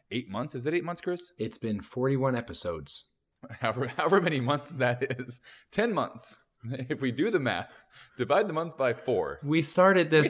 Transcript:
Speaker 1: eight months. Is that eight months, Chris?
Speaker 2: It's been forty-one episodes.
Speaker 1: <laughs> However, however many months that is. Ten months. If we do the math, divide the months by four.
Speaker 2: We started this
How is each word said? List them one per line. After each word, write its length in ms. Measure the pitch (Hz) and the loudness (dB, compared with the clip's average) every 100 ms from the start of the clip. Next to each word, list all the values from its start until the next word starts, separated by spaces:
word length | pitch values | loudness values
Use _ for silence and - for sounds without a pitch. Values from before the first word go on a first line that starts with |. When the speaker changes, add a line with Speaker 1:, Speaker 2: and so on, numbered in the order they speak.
| - | -8
Speaker 1:
eight 180 | 117 123 | -8 -6
months. 240 | 101 147 | -6 -6
Is 100 | 127 131 | -6 -2
that 100 | 170 | -2
eight 80 | |
months, 180 | 160 175 | -2 -6
Chris? 320 | - 175 - - | -4 -6 -6 -8
Speaker 2:
It's 180 | 110 - | -6 -4
been 240 | 113 104 | -4 -4
forty-one 540 | - 127 131 135 135 123 | -6 -2 0 2 0 -2
episodes. 720 | 117 - 90 82 71 - - _ _ | -4 -8 -6 -6 -8 -16 -20 _ _
Speaker 1:
<laughs> 280 | _ - 107 | _ -18 -4
However, 280 | 117 110 123 - | -2 -2 -4 0
however 240 | 156 196 | 4 4
many 200 | 175 143 | 4 0
months 280 | 120 143 - | 0 0 -2
that 320 | 123 123 120 - 120 | 0 0 0 -2 -4
is. 220 | 123 - - - - | -8 -12 -16 -20 -8
Ten 200 | - 233 | -2 0
months. 460 | 175 113 113 - - _ _ 113 | 0 -2 -6 -14 -14 _ _ -10
If 320 | 135 127 147 | -8 -4 -2
we 100 | 131 | -2
do 200 | - 208 | 0 2
the 80 | 190 | 2
math, 420 | 131 90 - - _ - - - | 0 -2 -4 -14 _ -20 -12 -4
divide 320 | 123 156 175 | 2 4 2
the 60 | |
months 220 | 160 170 - | 0 -4 0
by 180 | 127 | 0
four. 460 | 117 - 104 73 71 | 0 0 0 0 -4
Speaker 2:
We 200 | 143 160 | 0 0
started 480 | 143 - 185 185 156 | 2 6 6 6 6
this 140 | 160 | 6